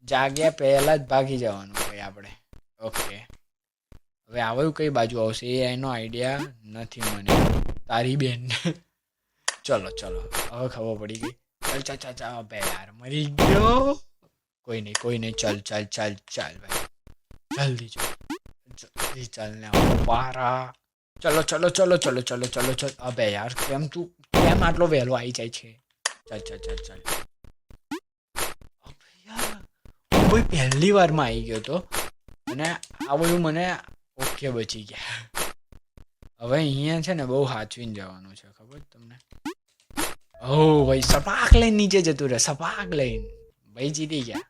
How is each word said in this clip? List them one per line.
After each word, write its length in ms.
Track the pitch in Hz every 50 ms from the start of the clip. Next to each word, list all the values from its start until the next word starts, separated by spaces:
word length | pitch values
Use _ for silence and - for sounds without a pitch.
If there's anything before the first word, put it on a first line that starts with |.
| 123
જાગ્યા 460 | - 135 127 135 139 139 147 156 160
પહેલા 460 | 156 - 143 135 139 139 139 151 156
જ 40 | 151
ભાગી 380 | 135 127 135 135 135 135 135 127
જવાનું 380 | 120 110 101 98 98 98 101 - - -
ભાઈ 100 | 104 101
આપણે. 320 | 101 98 98 101 101 - - _ _ _ - - _ _ _ _
ઓકે. 480 | 110 110 - - - - 101 101 110 _ - - _ _ _ _ _ _ _ _ _ _ - - _ _ _ _ _ _
હવે 120 | 117 120
આવું 320 | 117 113 117 127 147 160
કઈ 160 | 147 - 156 151
બાજુ 320 | 143 120 117 110 123 117
આવશે 260 | 110 110 110 - 127
એ 140 | 123 127 127
એનો 300 | 127 123 123 127 135 135
આઈડિયા 500 | 123 113 113 113 117 120 120 131 139 143 156 147 123 113 110
નથી 360 | 107 107 113 117 - - 120
મને. 300 | 110 - 104 101 98 98 - - - - 85 - - - - - -
તારી 300 | - 117 117 120 127 135
બેન. 340 | 143 135 127 120 120 123 127 117 - - 175 156 - _ _ _ _ _
<laughs> 600 | _ _ _ _ _ _ _ _ - - - _
ચલો, 260 | - 131 107 92 98
ચલો. 300 | - - - 95 92 90 90 - - - - -
હવે 180 | 113 120 127 123
ખબર 300 | - 120 110 113 110 104
પડી 160 | 107 104 110
ગઈ. 160 | 110 113 -
ચાલ, 500 | 120 _ _ _ _ _ - - - 135
ચાલ, 160 | 131 131 139
ચાલ, 160 | 131 - 131
ચાલ. 260 | 123 - 123 117 123 120
અબે 180 | 113 104 110
યાર, 360 | 104 101 - - - - -
મરી 340 | 104 113 123 127 143 151 151
ગયો. 760 | 143 143 143 - - - 208 214 226 240 262 269 277 294 - - - _ _ _ _ _ _ _ _ _ _
કોઈ 180 | _ - 113 113
નહીં, 160 | 104 104 104 -
કોઈ 160 | - 120 120 117
નહીં. 160 | 113 113 110
ચાલ, 260 | - - 107 104 104
ચાલ, 240 | 101 - 110 107 107
ચાલ, 300 | 101 - - 107 104 101
ચાલ 440 | 95 _ - - - - 76 85 -
ભાઈ. 280 | - - - - - - _ _ _ - - _ _ _ - - _ _ -
જલ્દી 320 | 139 139 135 127 120 117 113
ચાલ. 260 | - - - - - - - - 311 370 _ - - _ _ 127 120
જલ્દી 520 | - - _ _ - - - - 131 123
ચાલ 260 | 113 - 113 107 107
ને 140 | 107 110 110
આવો 380 | 110 107 - - - - 117 -
પારા. 680 | - 117 117 117 117 - 127 127 123 127 127 131 123 - _ _ _ _ _ _ _ _ -
ચલો, 220 | - 165 151 160
ચલો, 260 | 151 - 160 156 170 175
ચલો, 280 | 170 - 190 180 180
ચલો, 240 | 170 - 147 127 127
ચલો, 260 | 123 - 127 123 123
ચલો, 260 | 120 - 127 123 131
ચલો. 180 | 123 - 147 135 - -
અબે 340 | 123 127 120 120 113 104
યાર, 220 | 101 - 117 123 127
કેમ 320 | - - - 135 139 156
તું, 200 | 139 - 175 175 -
કેમ 540 | _ _ _ _ - 180 - - - -
આટલો 240 | 175 170 165 160 175
વહેલો 280 | 165 156 135 123 127 127
આવી 180 | 120 120 127
જાય 160 | 123 - 117 117
છે? 340 | 113 - - 113 113 _ _ _ _ _ _ - - _ _ -
ચાલ, 120 | 110 107
ચાલ, 180 | - - - -
ચાલ, 180 | 90 90 90
ચાલ. 220 | 90 - - 98 - - - - - - - _ _ - - - _ _ _ - - _ _ 294 370 _ _ _ _ _ _ _ - - - - - - - _ _
અબે 460 | _ - - _ _ _ _ 185 185 208
યાર, 340 | 220 233 226 208 214 202 - _ _ _ _ - - _ _ _ -
હું 120 | - - 180
ભાઈ 140 | 202 226
પહેલી 480 | - - - 156 131 131 135 139 165 202
વારમાં 360 | 202 202 180 165 160 156 139
આવી 160 | 117 113 117
ગયો 180 | 117 113 110 110
તો. 280 | 104 - 147 185 185 - - - - - - _ _ - - _ _ -
અને 200 | - 135 156 165 170 - - - - - 302 -
આ 80 | 143
બધું 240 | 151 165 170 170 175
મને, 360 | 170 156 156 165 180 185 175 143 - - - _ _ _ _
ઓકે, 340 | - 135 - - - 143 135
બચી 340 | 123 117 110 - - 113 107
ગયા. 460 | 95 - - - - 117 113 117 - - - - - - - _ _ - - _ _ _ - - _ _ _ - - _ _
હવે 160 | 117 120 131
અહીંયા 440 | 156 160 143 135 135 143 156 165 165
છે 140 | 151 175 185
ને 100 | 160 135
બહુ 240 | 127 127 135 143 127
સાચવીને 440 | 131 110 110 104 - 120 120 113
જવાનું 420 | 107 101 98 92 92 92 95 98 95
છે, 140 | - _ _
ખબર 320 | 95 _ 110 120 139 147
છે 40 | - _
તમને? 260 | _ 120 117 113 120 127 _ _ - - _ 294 381 _ _ _ _ _ _ _ - - - - - - _ _ _ -
ઓ 440 | 123 127 139 156 156 160 151 151 139
ભાઈ, 140 | 131 135 135
સપાક 520 | 127 - - 143 - 202 196 - 233 233
લઈને 240 | - 233 233 226 214
નીચે 260 | 208 208 190 190 196
જતું 260 | 175 165 151 139 147 131
રહે, 100 | 123 113
સપાક 500 | - 180 147 143 165 180 - 208 202 180 170
લઈને. 360 | 147 131 123 113 110 101 101 - - - _ _ _ _
ભાઈ 240 | _ 104 117 135 147
જીતી 320 | 151 156 156 151 160 147
ગયા. 180 | 123 117 - 311 381